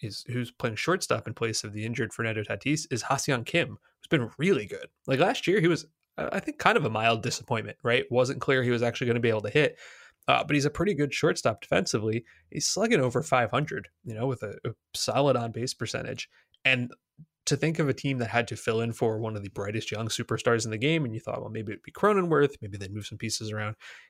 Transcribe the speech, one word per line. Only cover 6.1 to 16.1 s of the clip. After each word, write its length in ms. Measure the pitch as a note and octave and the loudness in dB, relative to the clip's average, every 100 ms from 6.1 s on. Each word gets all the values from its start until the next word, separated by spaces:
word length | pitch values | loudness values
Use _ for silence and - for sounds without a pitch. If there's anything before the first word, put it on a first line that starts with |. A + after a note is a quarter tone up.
| - | -8
uh, 120 | - | -4
I 80 | G3 | -4
think, 180 | - - | -4 0
kind 180 | F#3 G#3+ | 2 4
of 80 | C3 | 2
a 40 | |
mild 340 | A2 A#2 A2+ | 2 2 2
disappointment, 540 | A#2+ - - A#2 G#2+ - | 0 -4 -4 -4 -4 -4
right? 240 | B2 B2 - | 0 0 2
Wasn't 300 | A#2+ B2+ C3+ | 2 2 2
clear 200 | - C3 | 2 4
he 80 | B2 | 4
was 140 | A#2+ | 2
actually 240 | A#2+ A#2 A#2+ | 0 0 0
gonna 140 | A#2+ | 2
be 80 | A#2 | 2
able 120 | G#2+ | 2
to 80 | G#2 | 2
hit. 300 | D3 C#3+ - - - - _ - | 2 2 0 -14 -20 -20 _ 2
Uh, 160 | C3 | 2
but 120 | D3+ D3 | 2 2
he's 100 | C#3+ | 2
a 60 | |
pretty 240 | - F#3 D3 | 0 0 0
good 180 | C#3+ | -2
shortstop 480 | - E3 F3+ A#2 G#2 | 0 0 2 0 -2
defensively. 640 | - E3 F#3+ A#2+ A2 A2+ - - _ | 0 0 0 0 0 -2 -4 -16 _
He's 180 | - - | -4 -2
slugging 320 | - A3+ G#3 | 0 2 4
over 220 | B2+ B2 | 4 0
five 300 | D#3 B2+ A2 | 2 2 2
hundred, 380 | C3 D3+ B2 - _ | 0 -2 -6 -10 _
you 120 | - A2 | -10 -4
know, 100 | C3 | -4
with 160 | B2 | -4
a, 160 | G#2+ - A#2+ | -8 -8 -8
a 80 | - _ - | -10 _ -6
solid 400 | - A#2 C#3+ B2 | -2 2 6 6
on-base 400 | A#2 A2+ B2+ - | 4 -4 -6 -4
percentage. 560 | A#2 B2 A#2 | -6 -6 -6